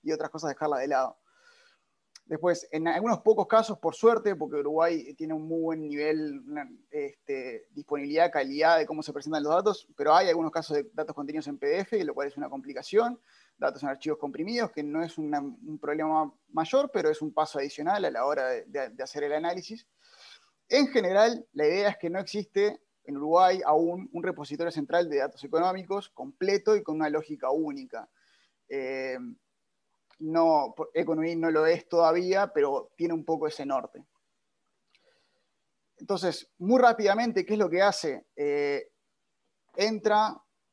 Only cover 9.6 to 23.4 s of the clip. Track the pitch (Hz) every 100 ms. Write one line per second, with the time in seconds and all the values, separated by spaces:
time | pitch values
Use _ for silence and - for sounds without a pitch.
9.6 | 196 190 - - 147 165 190 165 160 165
10.6 | 156 147 143 - 156 151 143 151 143 143
11.6 | 143 170 196 220 156 - 143 139 139 135
12.6 | 135 131 - 202 240 247 _ _ _ -
13.6 | 143 139 143 135 156 147 143 135 180 240
14.6 | 220 - 147 156 165 160 151 147 139 117
15.6 | 139 151 147 156 156 156 151 - _ 160
16.6 | 160 262 285 214 156 156 156 151 156 147
17.6 | 143 - 160 202 175 113 131 147 127 120
18.6 | - 143 127 120 131 147 143 151 170 185
19.6 | - 226 _ _ _ _ - - _ _
20.6 | - 254 269 262 185 190 233 233 - -
21.6 | 151 185 208 202 170 180 190 208 190 196
22.6 | 208 - _ _ - 143 151 170